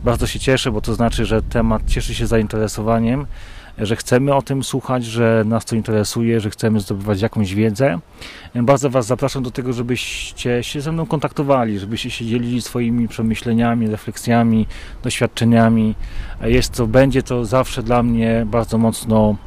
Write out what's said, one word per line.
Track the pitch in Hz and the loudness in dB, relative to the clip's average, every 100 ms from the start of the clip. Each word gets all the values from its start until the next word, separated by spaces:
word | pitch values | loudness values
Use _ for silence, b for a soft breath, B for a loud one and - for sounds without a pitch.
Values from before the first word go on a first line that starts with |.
Bardzo | 123 117 117 | 0 0 -2
się | 110 | -2
cieszę, | - 131 139 | 0 2 2
bo | 107 | -2
to | 110 107 | -2 0
znaczy, | 117 - 110 | 0 0 0
że | 110 | 0
temat | - 123 113 110 - | 0 0 2 0 0
cieszy | - 120 110 | 0 0 -4
się | 113 | 0
zainteresowaniem, | 113 104 107 107 - 107 113 113 131 143 B B B B - | 0 0 -2 -2 -2 0 2 2 -2 -4 B B B B -6
że | 104 107 | -4 -4
chcemy | - 127 139 | 2 2 4
o | 139 | 0
tym | - 135 | 0 -4
słuchać, | 123 135 - 127 117 | -2 -6 -2 -4 -2
że | 113 117 113 107 | 0 4 4 2
nas | 113 - | 0 0
to | 113 | -4
interesuje, | 107 107 101 - 117 113 | 0 0 0 0 0 2
że | 104 | 0
chcemy | - 110 107 | -2 0 0
zdobywać | 98 101 101 98 | 0 -4 -2 0
jakąś | 110 - 101 98 | 0 0 -2 2
wiedzę. | 110 101 135 170 - B B B B 120 | 0 2 0 0 -8 B B B B -2
Bardzo | 120 139 139 | 2 4 4
was | 127 107 | 0 0
zapraszam | 123 135 143 | -2 -2 -2
do | 120 | -6
tego, | 110 123 | -6 -4
żebyście | 120 123 123 - - - - 127 120 | -4 -2 -4 -4 -8 -10 -6 -2 -2
się | 117 151 | -2 -6
ze | 143 | -4
mną | 165 160 | -4 -2
kontaktowali, | 156 143 - 139 135 117 101 | -2 -4 -4 2 2 2 -2
żebyście | 98 113 123 | -4 -6 -6
się | - 117 | -6 -2
dzielili | 117 120 123 | -2 0 -2
swoimi | 110 123 120 120 113 | -4 -4 0 0 -2
przemyśleniami, | - 113 113 123 113 117 117 110 | -2 -2 -2 0 2 2 2 0
refleksjami, | 107 - - - 117 117 110 107 B B B | -2 -6 -8 0 2 4 2 0 B B B
doświadczeniami. | 120 - 120 - 117 117 113 113 110 107 B B B B | -6 -2 -2 2 4 6 6 4 2 -2 B B B B
Jest | 110 127 - | 2 2 2
to, | - 113 | -2 2
będzie | 127 135 131 | 4 4 2
to | 123 123 113 | 0 -2 0
zawsze | 131 127 - | 0 0 -4
dla | 113 120 | 0 2
mnie | 120 113 113 113 110 | 2 2 2 2 2
bardzo | 117 113 113 | 0 0 2
mocno | 113 107 113 110 107 104 | 2 0 2 4 4 2